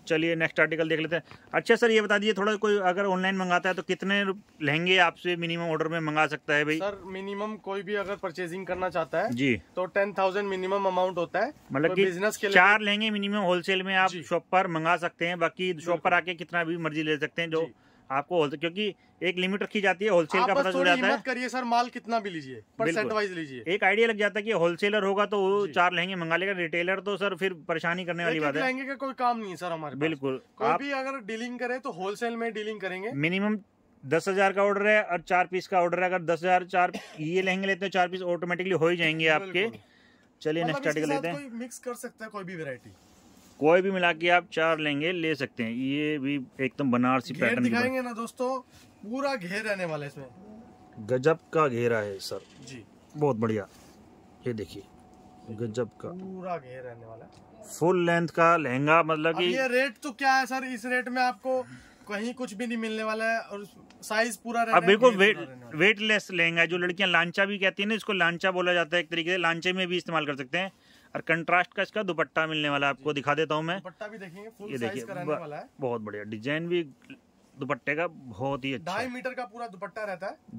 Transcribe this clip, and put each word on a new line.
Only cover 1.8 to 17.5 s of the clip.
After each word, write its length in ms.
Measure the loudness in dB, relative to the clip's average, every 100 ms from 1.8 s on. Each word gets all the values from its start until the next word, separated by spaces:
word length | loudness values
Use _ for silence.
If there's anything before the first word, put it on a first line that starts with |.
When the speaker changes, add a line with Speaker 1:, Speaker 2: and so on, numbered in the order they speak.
| 6
Speaker 1:
ये 100 | 6
बता 160 | 4 4
दीजिए 160 | 2
थोड़ा, 220 | 2 0 2
कोई 220 | 2 2
अगर 220 | 2 2 0
ऑनलाइन 320 | 0 0 0
मंगाता 320 | 2 2 2
है 60 | -2
तो 60 |
कितने 420 | -4 -4 0 0
रु-, 120 | 0 -4 -10 -4
लहंगे 360 | 0 2 4 6
आपसे 380 | 6 4 -4 -2
मिनिमम 280 | -2 -2
ऑर्डर 240 | -2 -2 -2
में 120 | -2
मंगा 260 | 0 2 2
सकता 260 | 0 0
है 120 | 0 2
भाई? 120 | 0
Speaker 2:
सर 220 | -2 -6 -10
मिनिमम 480 | -10 -8 -6 -8 -8
कोई 260 | -8 -8
भी 120 | -4 -4
अगर 200 | -4 -6
परचेजिंग 500 | -8 -6 -8 -8 -6
करना 220 | -4 -2
चाहता 320 | -2 -2 -2
है 120 | -2
Speaker 1:
जी। 220 | 0 2 0 -2 -6
Speaker 2:
तो 100 | -2
टेन 280 | 0 0
थाउजेंड 340 | 2 0 0 -2
मिनिमम 360 | -4 -2 0 0
अमाउंट 320 | 2 0 0
होता 280 | -2 -2 -2
है। 80 | -6 -6
Speaker 1:
मतलब 160 | 0 2
Speaker 2:
कोई 80 | 4
Speaker 1:
कि 100 | 2
Speaker 2:
बिजनेस 320 | 2 -2 0
के 100 | 4
लिए 60 |
Speaker 1:
चार 280 | 6 8 6
लहंगे 280 | 2 0 0
मिनिमम 340 | -2 -2 0
होलसेल 400 | 2 2 0 -2
में 120 | 0 2
आप 140 | 2
Speaker 2:
जी। 140 | 0
Speaker 1:
शॉप 220 | -4 -4 0
पर 160 | 0 2
मंगा 280 | 0 0 0
सकते 300 | 0 -4 -4
हैं, 100 | 0
बाकी 320 | -2 0 -4
शॉप 120 | -4 -2
पर 60 |
Speaker 2:
बिल्कुल। 220 | -2 2
Speaker 1:
आके 220 | 2 2 -6
कितना 280 | -4 -2
भी 140 | -2 -2
मर्जी 260 | -4 -2
ले 140 | -2 -2
सकते 240 | -2 -4
हैं। 80 |
जो 120 | -2